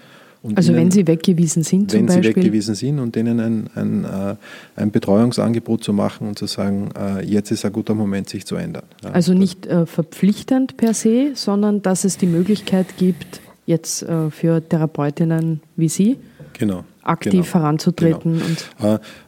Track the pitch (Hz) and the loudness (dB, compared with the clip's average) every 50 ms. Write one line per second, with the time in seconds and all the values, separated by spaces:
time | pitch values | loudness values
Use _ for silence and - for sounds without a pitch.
0 | - - - - - - _ _ - 110 104 190 170 160 170 165 165 180 180 208 | -16 -20 -20 -20 -20 -20 _ _ -8 -2 0 2 4 4 4 4 4 4 4 4
1 | 180 160 160 165 - 202 175 160 175 156 - 170 156 - - 190 208 196 - 214 | 4 4 2 2 2 2 4 4 2 2 2 -2 0 2 2 2 2 2 2 2
2 | 233 - 180 180 180 110 107 95 90 - 107 110 98 110 104 98 123 135 147 143 | 2 4 4 4 4 4 2 4 2 2 2 2 0 -2 -4 -2 -2 -2 -2 -2
3 | 123 117 - 113 113 120 117 117 113 113 113 110 107 - - 107 107 104 107 104 | -2 -2 -2 -2 -2 0 0 0 0 0 -2 -2 -4 -6 -6 -4 -4 -2 -2 -2
4 | 92 - 92 95 98 98 104 - - - - - - - _ - 104 104 - 110 | -2 -4 -4 -4 -4 -6 -6 -8 -12 -20 -20 -20 -20 -16 _ -4 -4 0 0 0
5 | - 101 98 104 117 123 120 - 101 110 117 113 113 - 113 107 - - 101 101 | 2 4 4 4 4 4 2 0 0 0 0 -2 -2 -2 -4 -2 0 0 0 0
6 | 101 101 - - 110 107 104 - 104 101 - - 98 101 98 98 101 - - - | 0 -2 -4 -6 -8 -8 -6 -6 -8 -8 -6 -4 -2 -2 -2 -4 -4 -6 -8 -6
7 | 101 98 98 95 87 87 104 104 101 - 113 - - 104 101 110 104 - 107 107 | -6 -4 -4 -4 -4 0 0 -2 0 -2 -4 -2 -2 -4 -4 -4 -2 -2 -2 0
8 | 107 101 98 98 92 - - 98 - - - 87 87 85 82 - - _ - _ | 0 -2 -2 -4 -6 -6 -10 -10 -8 -6 -6 -6 -6 -6 -8 -12 -14 _ -20 _
9 | - 98 - 180 165 180 185 185 196 185 - - - - 160 175 165 - - - | -12 -4 -2 0 2 2 2 2 2 0 -2 -8 -6 -2 0 0 0 0 -2 -6
10 | 160 - - - - 190 208 - - - 262 262 262 - - - 233 226 214 - | -6 -6 -4 0 0 0 0 -2 -2 -2 0 0 0 -2 -2 -2 0 0 0 0
11 | - 220 226 247 277 294 262 - - 208 202 202 208 208 208 202 - 190 190 - | 2 2 2 2 2 0 -2 -4 -4 -2 0 0 2 0 0 0 0 0 0 2
12 | - 190 - - 196 175 165 165 185 190 214 - - - 190 185 180 - - - | 0 -2 0 0 0 2 2 2 2 2 0 -2 0 0 0 0 0 -2 -2 0
13 | 180 185 170 - - - - - - - - _ _ - 165 160 - - - - | 0 0 0 -2 -8 -16 -18 -20 -20 -20 -20 _ _ -2 -2 0 0 -6 -8 -8
14 | - - 170 165 156 156 - - - 165 165 165 160 - 170 156 160 156 - - | -6 -4 -2 -2 -2 -2 -4 -2 0 2 2 2 0 0 0 0 0 -2 -2 -2
15 | 143 147 147 - 170 160 165 160 165 165 160 151 - _ _ - 160 156 - - | -2 -2 0 0 0 0 2 0 0 -2 -2 -4 -6 _ _ -2 -2 0 2 2
16 | 190 220 269 - - - - - - - - - 113 104 92 90 87 - _ _ | 2 2 0 -2 -6 -16 -20 -20 -20 -20 -6 -4 -2 -2 -2 -4 -8 -14 _ _
17 | _ - 165 - - 208 196 185 170 - - 180 156 147 151 156 - 180 170 - | _ -4 -4 -2 0 2 2 2 2 2 0 0 2 2 0 0 0 -2 0 2
18 | 170 165 160 165 - 170 165 165 156 165 165 - - - - - 107 104 107 104 | 2 2 2 2 -2 -2 -2 0 0 -2 -4 -4 -6 -14 -10 -2 0 0 0 0
19 | - - - - - | -2 -10 -20 -20 -20